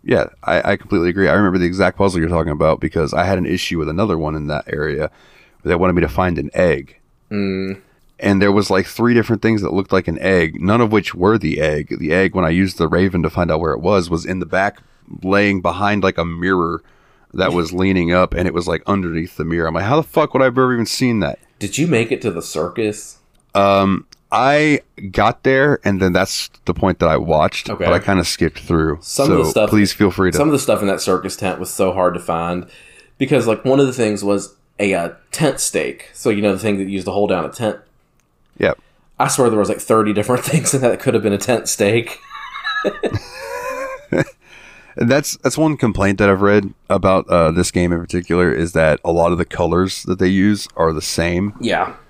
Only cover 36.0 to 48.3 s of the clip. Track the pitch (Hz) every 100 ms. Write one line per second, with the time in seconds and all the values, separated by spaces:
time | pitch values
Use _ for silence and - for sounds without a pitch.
36 | - - 131 104 104 95 107 101 95 98
37 | 92 95 101 92 76 - 113 - _ _
38 | _ _ _ _ _ _ 87 - _ _
39 | _ - 135 139 123 107 98 107 - 110
40 | 107 101 104 123 - 147 123 135 127 98
41 | - 113 104 101 - 117 - - 101 113
42 | 113 - - - - - - - - -
43 | - - 480 480 - 523 494 523 539 523
44 | 587 - - - _ - - - - -
45 | 117 135 147 - 131 - 156 147 120 95
46 | 98 98 104 95 101 104 98 - _ 98
47 | 95 95 - 87 82 82 87 92 90 87
48 | 87 90 87